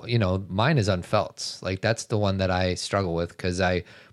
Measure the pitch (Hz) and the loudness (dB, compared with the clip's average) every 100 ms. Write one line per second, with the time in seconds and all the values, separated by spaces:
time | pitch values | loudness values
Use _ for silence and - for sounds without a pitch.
0 | - 120 92 95 101 95 127 151 98 90 | 0 2 2 0 -2 0 2 4 2 0
1 | - 107 - - - - 92 95 110 113 | 0 0 0 -6 -12 -8 -6 -2 0 -2
2 | - 107 101 95 92 90 92 90 - 101 | -2 0 0 0 0 2 0 -2 -2 0
3 | 95 82 85 - 92 87 90 90 - - | 0 -2 -4 -4 -4 0 0 0 -4 -16
4 | - | -20